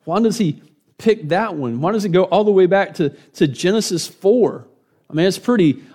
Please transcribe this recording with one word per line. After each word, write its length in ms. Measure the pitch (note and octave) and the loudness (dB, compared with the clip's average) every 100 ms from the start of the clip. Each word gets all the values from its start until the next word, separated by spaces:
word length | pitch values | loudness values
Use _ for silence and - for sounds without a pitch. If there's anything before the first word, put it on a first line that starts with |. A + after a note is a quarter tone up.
why 160 | - F#3 | -6 -2
does 180 | A3+ - | 0 0
he 240 | F3 - _ _ _ _ | -2 -2 _ _ _ _
pick 320 | A3 G#3 D3+ | -2 -2 -2
that 260 | F3 A3 D#3+ | -2 -2 -6
one? 240 | B2+ A#2 | -6 -4
Why 100 | E3 | -2
does 140 | A3 | -2
he 40 | G3 | 0
go 140 | F3 | 0
all 220 | F#3 F#3 | 2 2
the 80 | G#3+ | 2
way 140 | F#3+ F3+ | 4 4
back 280 | F#3+ F#3 | 2 -2
to, 160 | - C#3+ - _ | -4 -4 -4 _
to 140 | - D3+ | -2 -2
Genesis 580 | B2 F3 A3 - F3 - | 0 -2 -2 -2 -6 -8
four? 600 | - F#3+ B3 E3 A#2+ - _ _ _ _ | -2 2 2 2 -2 -16 _ _ _ _
I 40 | |
mean, 120 | D3+ F#3 | -2 0
it's 140 | F3+ | 0
pretty 420 | - A#3+ D#3+ B2+ - | -2 2 2 0 -10